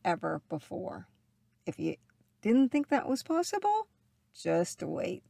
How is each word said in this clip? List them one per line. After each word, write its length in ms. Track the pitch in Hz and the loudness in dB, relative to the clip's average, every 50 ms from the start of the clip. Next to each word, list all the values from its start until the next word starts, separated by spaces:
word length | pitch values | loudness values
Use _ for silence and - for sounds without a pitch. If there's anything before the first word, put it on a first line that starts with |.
| - | -2
ever 360 | 180 170 - - 165 156 - - _ | -2 0 0 -2 -4 -4 -4 -6 _
before. 600 | 175 151 - - - - 180 - - - - - _ _ _ _ _ _ _ _ _ _ _ | -8 -8 -8 -8 -10 -8 -8 -8 -8 -10 -14 -16 _ _ _ _ _ _ _ _ _ _ _
If 120 | - - - | -10 -8 -4
you 180 | 160 160 156 - _ _ _ _ _ _ _ _ | -4 -4 -4 -6 _ _ _ _ _ _ _ _
didn't 300 | - 208 233 262 269 247 | 0 4 6 6 6 6
think 180 | - 294 285 - | 4 2 2 2
that 200 | 294 262 - - | 2 0 2 0
was 140 | 262 262 - | -2 -2 -2
possible, 640 | - 320 330 359 - - 403 - 415 415 427 440 - _ _ _ _ _ _ _ _ _ | 0 0 0 0 0 -2 0 2 2 2 2 0 -4 _ _ _ _ _ _ _ _ _
just 480 | - - 165 165 165 175 - - - 175 | -8 -2 0 2 2 2 0 -2 -6 -6
wait. 400 | 160 156 139 - - - - - _ | -6 -4 -4 -4 -4 -6 -8 -10 _